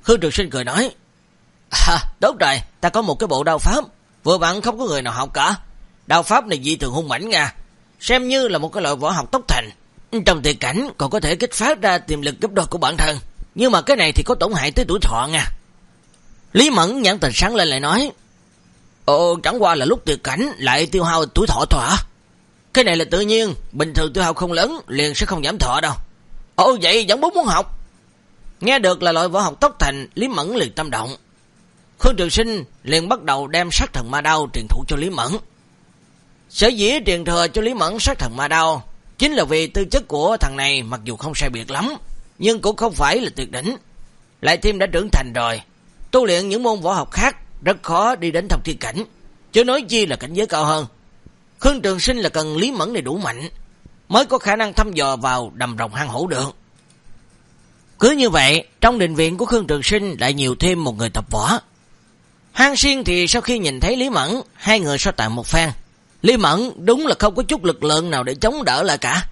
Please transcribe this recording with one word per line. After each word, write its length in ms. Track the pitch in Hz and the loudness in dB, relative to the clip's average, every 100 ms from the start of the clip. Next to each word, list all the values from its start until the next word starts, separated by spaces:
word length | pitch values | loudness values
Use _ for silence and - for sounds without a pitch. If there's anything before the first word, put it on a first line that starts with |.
Khương 180 | - 226 | 2 2
Trường 100 | 170 | 2
Sinh 200 | 143 185 | -2 -4
cười 140 | 131 | -4
nói: 300 | 123 160 240 - _ _ _ _ _ _ _ | -4 -2 -2 -4 _ _ _ _ _ _ _
"À, 280 | - - 170 - - | 4 4 4 0 0
tốt 160 | 202 262 | 0 2
rồi, 200 | 160 135 - _ | 0 0 -4 _
ta 80 | 175 | 0
có 140 | 202 | 0
một 120 | 214 | -2
cái 120 | 147 214 | -2 0
bộ 180 | 135 | 0
đao 140 | 147 156 | 0 2
pháp, 260 | - 240 269 _ _ _ | 4 2 -2 _ _ _
vừa 140 | - 180 | 0 2
vặn 220 | 165 190 | 2 0
không 180 | 220 220 | -2 -2
có 80 | 247 | -2
người 160 | 147 | -2
nào 100 | 123 | -2
học 180 | 120 135 | -4 -4
cả. 200 | - 147 196 - - - _ - | 0 0 0 -6 -20 -20 _ 2
Đao 160 | 165 | 2
pháp 240 | 165 226 220 | 4 0 2
này 140 | 156 | -4
dị 120 | 131 160 | -2 -4
thường 160 | 139 | -2
hung 160 | 123 160 | -4 -4
mãnh 200 | 120 214 | -4 0
nha, 260 | 202 147 - - _ _ _ | 0 0 -4 -20 _ _ _
xem 280 | - 247 254 | 0 0 2
như 200 | 269 254 | 0 2
là 100 | 170 | -2
một 100 | 156 | -4
cái 140 | - | -4
loại 140 | 156 143 | -2 -2
võ 140 | 147 | -2
học 200 | 175 135 | -2 -2
tốc 120 | 262 247 | -4 0
thành. 220 | 120 110 - _ _ - 226 185 | -2 -2 -12 _ _ -8 -2 2
Trong 160 | 170 | 2
tuyệt 180 | 139 147 | 0 -2
cảnh 280 | 127 156 277 - | -2 -2 -4 -4
còn 120 | 139 | -4
có 100 | 214 | -2
thể 160 | 151 170 | -2 -2
kích 160 | 240 | -2
phát 300 | - 226 302 | -2 -2 0
ra 160 | 202 180 | 2 0
tiềm 240 | - 151 | -2 -4
lực 180 | 143 139 | -4 -4
gấp 120 | 220 | -2
đôi 140 | 196 156 | 0 -2
của 120 | 139 | 0
bản 180 | 135 - | -2 2
thân, 220 | 151 143 - - - | 0 0 -8 -14 -14
nhưng 180 | - 247 | 0 2
mà 100 | 202 | 2
cái 140 | - 269 | 2 2
này 160 | 160 | 4
thì 100 | - | 2
có 120 | - | 0
tổn 180 | - 180 | 0 0
hại 180 | 196 139 | 0 -2
tới 140 | - 180 | 0 0
tuổi 100 | 180 | 2
thọ 260 | - 113 135 | 0 0 -2
nha." 140 | 160 - - _ _ _ _ _ _ - - - | -2 -2 -6 _ _ _ _ _ _ -20 -20 -2
Lý 180 | - 294 | 4 4
Mẫn 320 | 233 170 262 | 4 2 2
nhãn 160 | 208 196 | 0 2
tình 140 | 151 | 0
sáng 200 | 113 185 | 0 0
lên 140 | 226 170 | 2 0
lại 120 | 135 | 0
nói: 320 | 143 190 285 - _ _ _ _ _ _ _ _ - | 0 0 0 -6 _ _ _ _ _ _ _ _ 2
"Ồ, 300 | 147 175 170 | 4 4 2
chẳng 200 | 160 170 | -2 2
qua 120 | 196 | 2
là 120 | 165 135 | 2 2
lúc 160 | 233 | 0
tuyệt 200 | - 143 | 0 -4
cảnh 280 | - 165 143 - | -4 -4 -4 -2
lại 280 | 131 131 160 | 0 0 2
tiêu 180 | 185 | 0
hao 220 | 165 165 151 | 0 0 0
tuổi 200 | - 214 | 0 2
thọ 180 | 113 139 | 0 2
thôi 100 | - | 2
hả?" 160 | 120 196 - _ _ _ _ _ _ | 2 0 -2 _ _ _ _ _ _
"Cái 100 | - | 2
này 120 | 233 170 | 2 2
là 80 | 160 | 0
tự 100 | 170 | 0
nhiên, 340 | 208 220 220 151 - | 2 2 0 -4 -10
bình 220 | 127 156 | -4 -2
thường 180 | 143 160 | 0 0
tiêu 120 | 131 | 0
hao 100 | 175 | -2
không 180 | 160 175 | 0 -2
lớn, 280 | 165 202 320 - | 0 0 -2 -8
liền 280 | 135 147 | -2 -2
sẽ 120 | 143 - | -2 -2
không 180 | 185 | -2
giảm 140 | 147 190 | -4 0
thọ 220 | - 131 | 0 2
đâu." 140 | 156 127 - - _ - - - | -2 -4 -10 -14 _ -18 -12 2
"Ồ, 200 | 196 247 | 4 4
vậy 220 | 170 208 208 | 2 2 2
vẫn 120 | 220 | 2
muốn 140 | 311 | 2
muốn 120 | 349 285 | 0 2
học." 300 | 170 196 - - _ _ _ _ _ - - | 0 -2 -8 -14 _ _ _ _ _ -20 -6
Nghe 180 | 202 269 | 0 2
được 240 | 196 180 | 2 2
là 100 | 170 | 0
loại 160 | 165 180 | 2 0
võ 120 | 180 | 0
học 200 | 190 143 | -2 2
tốc 160 | 294 294 | 0 2
thành, 300 | 147 139 135 | -2 -2 -10
Lý 140 | - 247 | -4 -4
Mẫn 260 | 208 151 | -2 -4
liền 180 | 233 139 | -2 -4
tâm 180 | - 156 | -4 -6
động. 260 | 120 117 135 _ _ _ _ _ _ _ _ | -6 -8 -12 _ _ _ _ _ _ _ _
Khương 180 | - 180 | 2 4
Trường 140 | 175 | 0
Sinh 340 | - 226 214 135 - | 0 0 -4 -10 -16
liền 240 | 123 160 170 | -2 -2 0
bắt 140 | 240 | -4
đầu 240 | 147 139 139 | 0 -2 0
đem 220 | 165 175 | -2 -2
sát 200 | - 143 | -2 -2
thần 180 | 135 117 | -4 -4
ma 100 | 139 | -2
đao 280 | 147 160 143 | 0 0 0
truyền 140 | - 110 | -4 0
thụ 160 | - 123 | 0 0
cho 80 | 143 | -2
Lý 140 | 165 | -2
Mẫn. 180 | 180 117 196 - _ _ _ _ _ _ _ _ _ _ | -4 -4 -4 -8 _ _ _ _ _ _ _ _ _ _
Sở 180 | - 214 | 2 2
dĩ 240 | 240 202 294 202 | 4 2 2 0
truyền 180 | 175 | -2
thừa 220 | 170 170 170 | 0 0 0
cho 140 | 196 | 0
Lý 120 | 220 | -2
Mẫn 240 | 247 165 214 | 0 -2 0
sát 180 | 262 277 | -2 -2
thần 180 | 113 117 | -4 -4
ma 120 | 143 | 0
đao 360 | 160 160 151 - - - - | 2 2 0 -6 -20 -20 -2
chính 140 | 285 | 0
là 120 | 294 | 0
vì 220 | 151 156 160 | 0 0 0
tư 180 | - | -2
chất 240 | 190 277 - | 0 -2 -2
của 280 | 147 160 226 | 0 0 2
thằng 160 | 143 135 | 0 0
này 260 | 139 139 | 0 0
mặc 180 | 113 123 | -2 -8
dù 120 | 107 113 | -8 -8
không 180 | 147 | -6
sai 160 | 147 143 | -2 -2
biệt 200 | 120 117 | -4 -8
lắm, 240 | 135 226 311 - - - _ | -4 -4 -6 -12 -12 -14 _
nhưng 220 | 196 226 | 0 2
cũng 160 | 202 214 | 0 0
không 160 | 226 | -2
phải 280 | 165 143 196 | 0 2 2
là 100 | 220 - | -2 -6
tuyệt 140 | 131 | -8
đỉnh. 260 | 123 156 254 - - - - _ _ | -6 -6 -8 -12 -20 -20 -20 _ _
Lại 160 | 131 170 | -2 2
thêm 220 | 214 208 | 2 0
đã 80 | 190 | 0
trưởng 220 | 165 208 | -2 2
thành 200 | - 131 | 0 0
rồi, 280 | 120 117 113 - _ _ _ - | -2 -2 -4 -8 _ _ _ 0
tu 160 | 254 233 | 2 4
luyện 220 | 175 196 | 2 0
những 140 | 208 | -2
môn 180 | 240 214 | 0 0
võ 120 | 165 | 0
học 180 | 190 139 | -2 -2
khác 260 | - 233 - - - | 0 0 0 -14 -6
rất 180 | - 185 | -2 -2
khó 340 | - 170 214 254 | 0 0 2 0
đi 140 | 170 | -2
đến 180 | 160 190 | -2 0
thông 140 | - | 0
thiên 140 | 185 147 | 0 -6
cảnh, 260 | - 117 - _ - - - | -8 -8 -10 _ -20 -20 -2
chứ 120 | 214 | 2
nói 180 | 240 262 | 4 2
chi 240 | 220 226 202 | 0 0 0
là 100 | 127 | -2
cảnh 180 | 127 | -6
giới 120 | 170 214 | -4 -2
cao 180 | 156 | 0
hơn. 220 | 151 156 139 _ _ - - _ _ _ | 0 0 -2 _ _ -20 -20 _ _ _
Khương 220 | 262 277 | 0 2
Trường 180 | 202 185 | -2 -2
Sinh 160 | 202 247 | -2 0
là 120 | 180 | -2
cần 280 | 160 156 151 | -2 -4 -2
Lý 160 | 226 | -2
Mẫn 200 | 262 165 | -2 -4
này 100 | 233 | -4
đủ 160 | 127 151 | -4 -6
mạnh 300 | 185 113 156 - - _ - - _ | -6 -8 -12 -16 -20 _ -20 -20 _
mới 160 | 208 | 2
có 140 | 269 269 | 2 0
khả 180 | - 254 | 0 0
năng 160 | 214 | 0
thăm 200 | 180 214 | 0 0
dò 240 | 170 139 135 | 2 0 0
vào 360 | 127 127 117 | 0 -2 -4
đầm 220 | - 123 113 | -6 -8 -4
rồng 160 | 113 | -6
hang 140 | 110 143 | -4 -6
hổ 180 | 113 180 | -4 -4
được. 280 | 135 135 - _ _ _ _ - - - _ _ _ _ _ _ _ | -2 -4 -8 _ _ _ _ -20 -20 -20 _ _ _ _ _ _ _
Cứ 120 | 226 | 4
như 200 | 294 247 | 6 2
vậy, 340 | 160 135 156 - _ | 4 4 4 -2 _
trong 180 | 226 247 | 2 4
đình 160 | 175 | 0
viện 220 | 156 160 180 | 2 0 0
của 80 | |
Khương 220 | 226 240 135 | 0 0 0
Trường 160 | 147 | -2
Sinh 340 | 135 214 143 165 | 0 0 -2 -2
lại 160 | 127 | -2
nhiều 200 | 143 135 123 | 0 -2 0
thêm 240 | 175 180 | 0 0
một 140 | 151 107 | -2 -4
người 120 | 113 | -4
tập 140 | 110 104 | -4 -4
võ. 280 | 110 107 170 - _ _ _ _ _ _ _ _ | -2 0 -2 -4 _ _ _ _ _ _ _ _
Hang 240 | - 269 277 | 2 2 4
Xuyên 280 | 277 269 | 2 0
thì 220 | 226 180 175 | 0 0 2
sau 160 | 240 | 0
khi 160 | 220 240 | 0 -2
nhìn 220 | 170 131 | -2 0
thấy 160 | 165 254 | 0 0
Lý 140 | 262 | 0
Mẫn, 200 | 202 135 240 - | 0 -2 -4 -8
hai 260 | _ - 220 | _ 0 2
người 180 | 165 139 | 2 0
so 120 | 196 | -2
tài 180 | - 113 | -2 -4
một 180 | 117 98 | -4 0
phen. 240 | 165 160 120 - _ _ _ | 0 0 -4 -16 _ _ _
Lý 140 | 202 247 | 2 4
Mẫn 340 | 175 165 247 - 180 | 4 2 -2 -2 2
đúng 200 | 247 311 | 2 2
là 80 | 202 | 2
không 160 | 208 | 0
có 80 | 208 | 0
chút 220 | 254 302 | -2 0
lực 200 | 175 160 | 0 -2
lượng 260 | 151 151 170 | 0 0 0
nào 140 | 143 | -2
để 100 | 127 | -4
chống 300 | 139 214 294 | 0 -2 0
đỡ 180 | 220 131 | -2 0
lại 160 | 185 147 | 0 0
cả. 300 | - 151 175 | 0 -2 -4